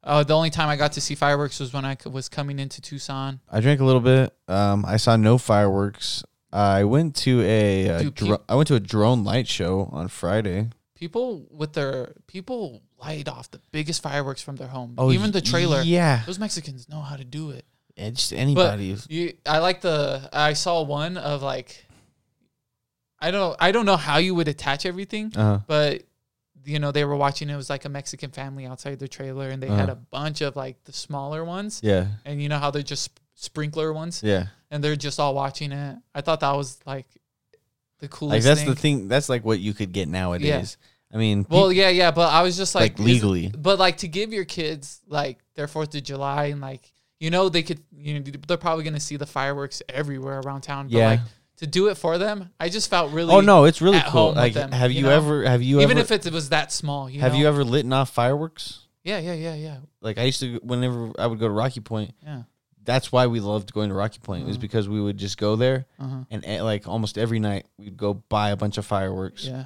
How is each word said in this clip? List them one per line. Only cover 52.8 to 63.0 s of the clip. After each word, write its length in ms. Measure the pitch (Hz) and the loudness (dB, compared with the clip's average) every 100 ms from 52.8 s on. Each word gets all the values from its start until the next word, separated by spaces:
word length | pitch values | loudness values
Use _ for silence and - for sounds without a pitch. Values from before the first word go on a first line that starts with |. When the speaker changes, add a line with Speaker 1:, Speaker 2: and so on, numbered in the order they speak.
| - | 0
Speaker 1:
felt 200 | 180 151 | 0 0
really 220 | 156 170 | -2 8
Speaker 2:
Oh, 60 | 190 | 10
no, 240 | 202 185 | 12 10
it's 180 | 147 156 | 10 8
really 160 | 175 190 | 6 6
Speaker 1:
at 80 | - | 4
Speaker 2:
cool. 60 | 160 160 | 4 6
Speaker 1:
home 20 | 151 | 6
with 20 | |
Speaker 2:
Like, 160 | 120 | 2
Speaker 1:
them, 180 | 113 139 | 2 -2
Speaker 2:
have 200 | 131 127 | 2 2
Speaker 1:
you 60 | 131 | 4
Speaker 2:
you 60 | |
Speaker 1:
know? 60 | 135 | 6
Speaker 2:
ever, 340 | 147 151 147 | 6 4 2
have 200 | 127 123 | 2 2
you 180 | 123 143 | 4 6
Speaker 1:
Even 160 | 143 247 | 6 6
Speaker 2:
ever, 160 | - | 4
Speaker 1:
if 120 | 214 175 | 0 -2
it 40 | |
was 180 | 160 143 | -6 0
that 220 | 156 147 | -2 0
small, 380 | - 151 143 131 | -6 -6 -6 -8
you 100 | 139 | 0
Speaker 2:
have 100 | 127 | 2
Speaker 1:
know? 60 | 131 | 4
Speaker 2:
you 80 | 151 | 4
ever 160 | 143 | 4
lit 280 | 127 135 123 | 2 0 0
off 200 | 131 131 | 0 0
fireworks? 720 | - 120 143 160 - - - _ _ | 0 0 0 -4 -10 -16 -16 _ _
Speaker 1:
Yeah, 140 | 170 202 | -8 -6
yeah, 160 | 165 | -6
yeah, 220 | 165 165 151 | -6 -8 -10
yeah. 220 | 156 139 143 _ | -12 -14 -18 _
Speaker 2:
Like, 180 | 110 107 | -8 -2
I 40 | 127 | -2
used 140 | - | -2
to, 180 | 131 117 | -6 -8
whenever 500 | 120 123 127 120 113 - | -4 -2 -2 -4 -8 -4
I 80 | 117 | -4
would 140 | 113 | -2
go 80 | 113 | -2
to 60 | |
Rocky 260 | 104 127 123 | 0 -2 -4
Point, 320 | 107 110 104 - | -8 -8 -8 -12
Speaker 1:
Yeah. 200 | 147 135 113 _ _ _ | -14 -14 -16 _ _ _
Speaker 2:
that's 280 | 104 127 | -2 -2